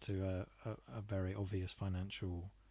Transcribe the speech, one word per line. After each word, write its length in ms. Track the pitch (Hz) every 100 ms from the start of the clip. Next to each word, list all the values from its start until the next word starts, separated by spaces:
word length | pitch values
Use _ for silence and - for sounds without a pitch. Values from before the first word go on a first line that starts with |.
to 240 | - 95 95 90 - -
a, 40 | 113
a, 40 | 107 - 120
a 20 |
very 340 | 104 98 92
obvious 380 | 101 95 98 90
financial 800 | - 98 90 98 - 95 87 92 - -